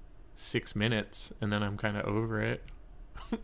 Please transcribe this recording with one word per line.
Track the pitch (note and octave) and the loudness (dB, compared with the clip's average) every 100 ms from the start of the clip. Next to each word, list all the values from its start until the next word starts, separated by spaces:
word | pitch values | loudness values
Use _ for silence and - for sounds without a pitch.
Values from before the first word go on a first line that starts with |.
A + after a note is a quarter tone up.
| - - - - | -16 -16 -16 -10
six | - A#2+ - G#2 | -2 0 0 2
minutes, | A2 A2 G#2 - - - | 4 4 2 -4 -8 -2
and | G#2+ | 2
then | G#2 | 4
I'm | G#2 G#2 | 2 2
kinda | G#2+ G#2 - | 2 2 2
over | G#2 A2+ G#2+ | 2 2 2
it. | A2 - - - - - - - | 2 0 -4 -12 -12 -14 -12 -10
<laughs> | - A#3 | -4 -4